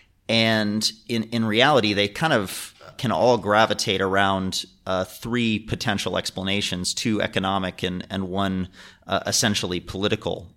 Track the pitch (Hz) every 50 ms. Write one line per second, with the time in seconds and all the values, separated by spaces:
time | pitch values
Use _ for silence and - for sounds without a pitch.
0 | _ _ _ _ _ - 110 113 113 113 110 110 107 104 104 107 107 - - -
1 | _ - 120 113 110 113 120 113 110 110 104 113 127 147 151 127 107 104 101 98
2 | 101 101 - - 160 160 147 113 98 90 - - - - - _ - - - -
3 | - 117 98 78 107 123 120 110 85 101 104 110 110 104 - - - 113 98 92
4 | 98 95 95 98 98 98 98 95 95 95 90 - - - _ _ _ 95 92 92
5 | 92 - - - - 120 117 120 117 113 107 104 107 - 113 92 - 117 101 98
6 | - - 92 92 - - - - 92 95 98 104 101 - 92 90 90 - - -
7 | - 117 110 101 92 92 - 98 95 95 98 98 95 90 - - - 92 90 92
8 | - - 98 98 95 90 90 98 98 95 95 92 90 87 - - - - - _
9 | _ - 98 92 - 101 101 - - 110 104 - - 90 90 87 85 - - 95
10 | 101 104 104 104 - 87 87 - 85 - -